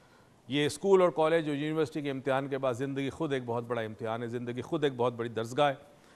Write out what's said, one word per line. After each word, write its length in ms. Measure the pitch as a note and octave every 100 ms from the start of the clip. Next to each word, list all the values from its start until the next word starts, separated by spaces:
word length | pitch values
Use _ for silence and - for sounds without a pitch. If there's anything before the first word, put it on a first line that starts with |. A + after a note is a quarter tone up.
| - - - - -
ये 200 | C#3 D3
स्कूल 320 | - G3 F#3+
और 80 | F3+
कॉलेज 400 | D#3 D#3 E3 D#3
और 60 | C#3+
यूनिवर्सिटी 460 | D3+ D#3 D#3 D#3+
के 80 | C#3+
इम्तिहान 380 | C3+ C3 C3+ C#3
के 80 | C3+
बाद 180 | C3+ A#2
ज़िंदगी 340 | C3+ C#3 C3+
खुद 240 | - D#3+
एक 120 | C3+ A#2+
बहुत 180 | A#2
बड़ा 180 | A#2 A#2+
इम्तिहान 420 | A2 A2 A2+ A2+
है, 60 | A#2
ज़िंदगी 320 | A#2+ B2 B2
खुद 220 | - E3
एक 140 | D3 B2
बहुत 160 | B2
बड़ी 160 | A#2 A#2
दरसगाह 400 | A2 A2+ B2+ D3
है। 80 | C3+ - - -